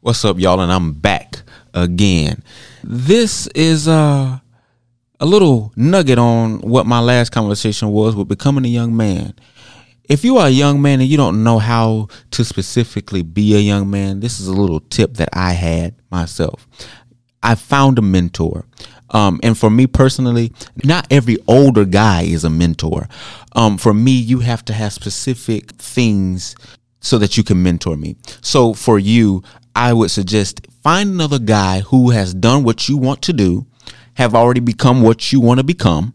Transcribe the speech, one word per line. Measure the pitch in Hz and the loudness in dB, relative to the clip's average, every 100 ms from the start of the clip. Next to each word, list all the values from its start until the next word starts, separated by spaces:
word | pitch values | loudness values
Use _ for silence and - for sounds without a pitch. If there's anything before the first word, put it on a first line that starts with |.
What's | 113 120 110 | -4 -2 -2
up, | 92 | 0
y'all? | 92 90 | 0 2
And | 90 | 2
I'm | 92 85 | 0 -2
back | 73 101 92 - - - - _ - | -4 -2 -2 -6 -20 -20 -20 _ -4
again. | 90 87 101 90 76 78 - - - - | -4 0 0 2 -2 -6 -12 -20 -20 -20
This | - 120 131 220 226 - - | -12 -8 0 2 2 -4 -10
is, | - 160 160 151 | -2 0 0 2
uh, | 160 151 139 135 131 _ _ _ _ _ _ _ _ | 2 2 0 -2 -6 _ _ _ _ _ _ _ _
a | 147 | 2
little | 208 180 123 107 - | 4 4 2 -2 -2
nugget | 131 190 147 123 | 0 2 2 2
on | 120 113 113 107 | 4 2 0 -4
what | - 123 - | -2 0 2
my | 120 | 0
last | 117 123 117 | 2 2 0
conversation | - 107 101 113 104 110 | -2 -2 -2 -4 -4 -2
was | 104 110 104 | 0 0 -2
with | 98 | -4
becoming | 101 143 139 127 | -2 -2 -2 -2
a | |
young | 120 117 113 | -2 -2 -2
man. | 110 87 - - _ _ - - _ _ _ | -2 -2 -6 -14 _ _ -20 -20 _ _ _
If | 151 240 | 0 2
you | 262 | 2
are | 160 | 4
a | |
young | 131 143 143 | 4 2 2
man | 143 135 | 2 2
and | 131 | 2
you | 147 | 2
don't | 131 98 | 2 2
know | 113 113 | 2 2
how | 107 117 113 110 107 - _ | 0 0 0 -2 -6 -14 _
to | - | -6
specifically | 117 - 92 - 117 - - 95 | -6 -4 -6 -4 -4 -6 -8 -8
be | 82 87 104 104 | -6 -2 2 4
a | |
young | 104 101 98 | 2 0 -2
man, | 98 98 98 | -4 -4 -6
this | 117 117 | -8 -8
is | 95 | -6
a | |
little | 92 101 78 | -2 0 -2
tip | - - 107 120 | -6 -2 0 0
that | 80 | -6
I | - 90 | -4 -2
had | 87 85 82 85 110 _ | -2 -2 -2 -4 -10 _
myself. | 90 85 - 82 - _ _ - - _ _ _ _ | -8 -8 -6 -6 -6 _ _ -20 -20 _ _ _ _
I | 113 | -2
found | 113 - 139 135 123 | -2 0 2 2 2
a | |
mentor. | 104 92 87 - 82 - - _ - - _ | 2 0 -2 -4 -6 -6 -14 _ -20 -20 _
Um, | 110 104 90 | 0 2 2
and | 117 110 | 0 2
for | 110 | 2
me | 110 127 | 4 2
personally, | - 131 - 127 120 117 - - - | 4 2 2 -2 -2 -4 -8 -20 -6
not | 135 170 - | -2 -2 2
every | 139 120 113 - | 0 2 -2 4
older | 120 139 110 98 | 6 6 4 2
guy | 98 110 90 | 2 2 2
is | 87 85 | 0 -2
a | 80 | -2
mentor. | 80 85 80 82 80 - - - - - | 0 0 -2 -4 -6 -8 -16 -20 -20 -8
Um, | - 113 101 | 0 0 2
for | 117 | 0
me, | 104 123 | 2 2
you | 131 117 127 | 2 0 -2
have | 117 117 - | -2 -4 -6
to | |
have | 110 107 | -6 -6
specific | - - - - 120 - 110 - | -8 -12 -8 -8 -8 -4 -6 -6
things | - - - 120 101 95 92 - - - - _ _ | -20 -10 -2 0 0 -2 -4 -10 -18 -20 -20 _ _
so | - 120 | -2 0
that | 104 - | 0 0
you | |
can | 107 95 | 0 0
mentor | 90 87 - 78 | 0 -2 -4 -8
me. | 76 - - - | -10 -14 -20 -16
So | - 139 120 | -4 2 2
for | 107 - 107 | 0 0 2
you, | 98 117 110 95 - - _ | 2 2 2 0 -6 -20 _
I | - 120 | -2 0
would | 117 101 | 2 0
suggest | - 92 107 98 - - _ | -2 -2 -2 -2 -8 -20 _
find | - 175 202 | -2 0 -2
another | 185 156 143 | -2 -2 -2
guy | 110 107 95 95 | 0 0 2 -2
who | 98 131 123 | 0 2 4
has | 117 95 | 2 -2
done | 92 113 135 127 | -2 0 2 0
what | 113 - | -2 -2
you | 143 | -2
want | 127 139 | -2 -4
to | - | -4
do, | 165 95 87 - _ - - _ - | 0 0 0 -6 _ -20 -20 _ -2
have | 123 117 | 0 4
already | 120 123 | 4 2
become | 120 110 131 127 | -2 0 2 4
what | 113 113 - | 4 2 0
you | 139 | 2
want | 117 123 | 4 2
to | |
become | 135 175 98 80 98 | 0 -2 0 0 -4